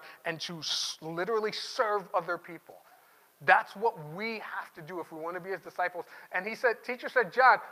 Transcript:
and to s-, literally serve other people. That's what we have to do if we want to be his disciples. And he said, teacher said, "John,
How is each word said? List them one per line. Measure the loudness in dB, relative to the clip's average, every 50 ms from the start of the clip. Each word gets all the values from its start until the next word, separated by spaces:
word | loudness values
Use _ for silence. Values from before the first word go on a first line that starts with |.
| -2 -10 -20 -8 -6
and | -6 -6 -6
to | -8 -8 -8 -8
s-, | -4 -4 -2 -2 -2 -4 -6 -8
literally | -10 -8 -4 -4 -2 0 0 0 0 0
serve | -2 -4 -8 -6 0 0 2 2 2 0 -2 0 -2
other | -2 0 0 -4 -6
people. | -6 -12 -16 -16 -16 -18 -20 -20 -20 -20 -20 -20 _ _ _ _ _ _ _ _
That's | 6 6 6 6 6 2 -4
what | 0 0 0 0 0 -6 -10 -8
we | -6 -6 -6 -6 -8
have | -8 -8 -8 -10 -10 -12 -14
to | -16
do | -14 -10 -10 -10
if | -10 -10
we | -10 -8
want | -8 -6 -6
to | -6
be | -6 -6
his | -6 -6
disciples. | -8 -8 -4 -2 -2 -2 -2 -6 -10 -10 -16 -20 -16 -6
And | -6 -4 -4 -4
he | -4
said, | 2 2 2 2 2 -4
teacher | -8 -8 -6 -6 0
said, | 2 2 2 4 4
"John, | 8 8 10 8 8 4 -4